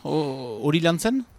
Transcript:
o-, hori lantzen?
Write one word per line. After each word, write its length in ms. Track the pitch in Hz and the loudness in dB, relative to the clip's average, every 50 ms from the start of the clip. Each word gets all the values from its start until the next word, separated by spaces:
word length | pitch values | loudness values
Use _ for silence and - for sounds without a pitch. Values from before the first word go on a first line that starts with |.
| - | -2
o-, 560 | - 147 156 151 139 131 135 131 123 110 104 117 | -2 0 0 0 -2 -4 -6 -8 -8 -6 -2 0
hori 160 | 147 151 170 | 2 2 4
lantzen? 460 | 165 165 170 160 - 220 254 269 240 - - | 4 2 2 2 2 0 0 0 -2 -4 -6